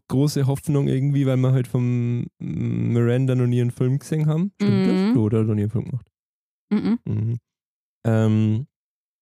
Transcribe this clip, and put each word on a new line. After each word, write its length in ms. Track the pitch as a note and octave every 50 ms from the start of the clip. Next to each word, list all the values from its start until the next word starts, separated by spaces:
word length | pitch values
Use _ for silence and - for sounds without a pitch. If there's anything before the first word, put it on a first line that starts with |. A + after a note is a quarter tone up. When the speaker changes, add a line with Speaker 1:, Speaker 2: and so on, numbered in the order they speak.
| - _
Speaker 1:
große 380 | - C3 C#3 D3+ - C#3+ C#3
Hoffnung 420 | B2+ C#3 C#3+ - - D3 C#3+ C#3+ C#3
irgendwie, 380 | C3 C3 C3 C#3+ C#3+ C#3+ C#3+
weil 100 | C3 C3
wir 160 | B2+ B2+ C3 C3
halt 140 | C3+ B2 -
vom 580 | - B2+ B2 B2 B2 B2 A#2+ A#2+ A#2+ A#2+ - - _ _
Miranda 960 | - A#2+ A#2+ A2+ A#2+ A#2 A#2 A#2 A#2 A#2 A#2 A#2 A#2+ A#2 A#2+ B2+ C3+ C3 B2+
noch 120 | B2+ B2
nie 140 | A#2+ A#2+ B2
einen 100 | A#2+ A#2+ A#2+
Film 260 | - C3 B2+ C3 C#3+
gesehen 280 | - - - D#3 D3+
haben. 260 | D3+ D3+ D#3 F3+ G3+ -
Stimmt 320 | _ G3+ G3+ G3 F#3+ F#3+
Speaker 2:
Mhm. 220 | F#3+ F#3 F#3 F#3+ G#3
Speaker 1:
das? 80 | A#3+ B2
Oder 240 | A2 G#2+ A2+ A2+ A2
noch 100 | A2 A2
nie 80 | G#2+ G#2
einen 80 | G#2+
Film 140 | - A#2 -
gemacht? 200 | - - B2 - _ _ _ _ _ _ _ _ _ _ _ _ _ G#3
Speaker 2:
Mhm. 260 | G#3 - F#3+ A3 A#3+ -
Speaker 1:
Mhm. 340 | - G#2+ G#2+ A2 A2+ A#2 A#2 - _ _ _ _ _ _ _ _ _ _ _ _
Ähm. 600 | A#2 A2+ A2 A2 A2 G#2+ G#2+ A2 G#2+ G#2+ G#2+ C#3 - _ _ _ _ _ _ _ _ _ _